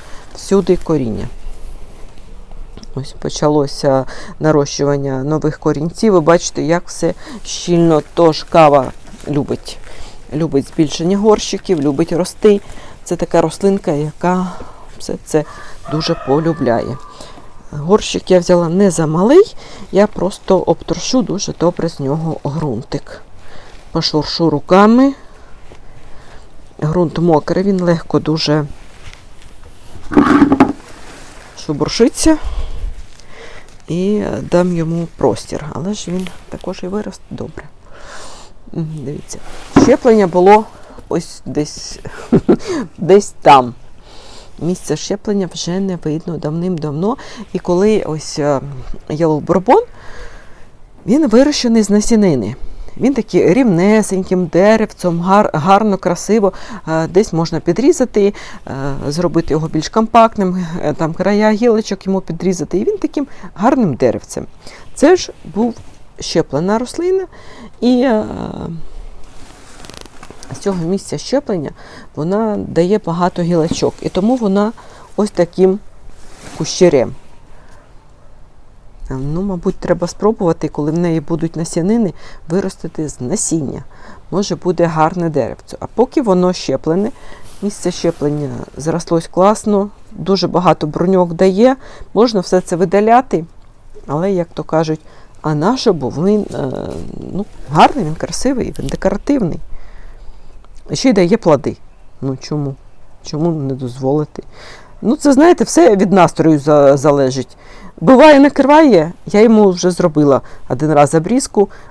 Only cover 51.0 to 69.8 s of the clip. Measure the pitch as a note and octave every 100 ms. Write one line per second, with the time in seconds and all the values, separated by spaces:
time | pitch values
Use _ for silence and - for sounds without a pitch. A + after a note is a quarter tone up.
51 | - C#4 C#4+ A3+ C#4+ C#4+ A#3+ A3+ G#3 G#3
52 | - A3 G3 C3 G2+ C3 - - - -
53 | A#3+ C4 - F3 D3 A3 B3 E3 G3 A3
54 | G3+ F#3+ F#3+ F#3 F3 E3+ G3+ A3 G#3+ -
55 | F3+ E3+ F3+ G3+ - D#3 E3+ G3 A3 F#3+
56 | F3+ F3 - G#3+ G3 - - G#3 - D#3+
57 | D#3+ F3+ A3 E3 E3 D#3 - F3 C#4+ -
58 | B3 G#3+ G3+ - - - - C3+ C#3 C#3
59 | C3 D#3 F3 E3 - D#3 D#3 D#3 - A3
60 | A3 A#3 A3+ G#3 F#3 F#3 E3+ F3 D3+ -
61 | D#3+ E3 G3 G#3 G#3+ G#3 A#3+ G#3+ - G3
62 | F#3+ F#3+ - E3 F3+ F3 D3+ F3+ C4 G#4
63 | - D#4 C#4 - - - A3+ C#4 F#3+ A#2
64 | B2 G2+ - - - - - - - -
65 | D4+ F#4 - - - G3 A#3 - - -
66 | - - - F3 - C#3 F#3 A3+ B3+ -
67 | F4 F#4+ F4+ - - - A3+ - A#3+ B3+
68 | C4+ G#3+ G#3+ - - - - E3 - -
69 | - - - - - - - -